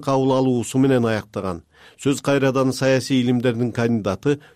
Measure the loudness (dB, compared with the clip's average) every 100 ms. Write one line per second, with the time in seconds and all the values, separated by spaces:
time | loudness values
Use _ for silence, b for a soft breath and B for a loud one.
0 | 0 0 2 2 2 0 -2 2 2 2
1 | 2 -2 -6 -8 -6 -8 -12 b b b
2 | -2 -2 0 0 2 0 0 0 2 0
3 | 2 0 2 0 0 0 -2 0 0 0
4 | -2 -2 -2 -4 B